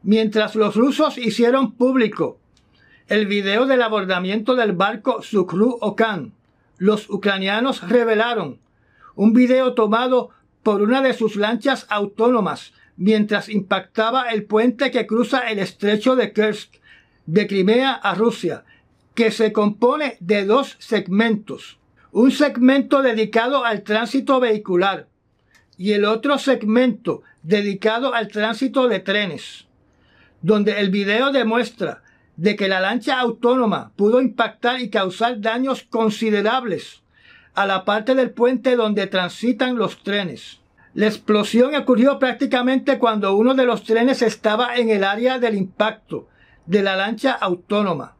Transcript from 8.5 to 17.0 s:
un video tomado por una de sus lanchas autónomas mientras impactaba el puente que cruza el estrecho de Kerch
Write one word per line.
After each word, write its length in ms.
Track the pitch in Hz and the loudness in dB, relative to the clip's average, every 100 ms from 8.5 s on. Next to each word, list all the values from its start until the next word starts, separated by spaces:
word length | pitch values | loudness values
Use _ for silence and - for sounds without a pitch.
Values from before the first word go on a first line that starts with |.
| - _ _ _ _ - - | -10 _ _ _ _ -20 2
un 160 | 208 | 4
video 440 | 233 247 254 254 247 | 6 6 4 2 2
tomado 560 | 214 220 254 254 - _ _ _ | 2 2 2 0 -2 _ _ _
por 180 | - 202 | -2 2
una 200 | 208 262 | 2 2
de 120 | 269 | 2
sus 220 | - 220 202 | 0 -2 -2
lanchas 500 | 208 233 277 254 - | -2 -2 -2 -2 -2
autónomas 840 | 208 202 202 233 247 180 139 - _ _ - | -4 -4 0 2 2 0 -6 -14 _ _ -2
mientras 540 | 185 214 208 208 - | 2 2 2 -2 -2
impactaba 800 | 214 - 190 190 - 220 262 247 | -4 -2 -4 -4 -2 0 0 -2
el 140 | 220 | -4
puente 480 | 208 214 240 - 269 | 0 2 2 2 -2
que 160 | 254 214 | -2 -2
cruza 420 | 220 240 262 240 | -2 0 -2 -2
el 100 | 214 | -4
estrecho 560 | 185 - 202 208 262 262 | -6 -4 -2 0 2 2
de 160 | 208 | 0
Kerch 380 | - 214 208 - _ _ - | 0 -2 -2 -12 _ _ -20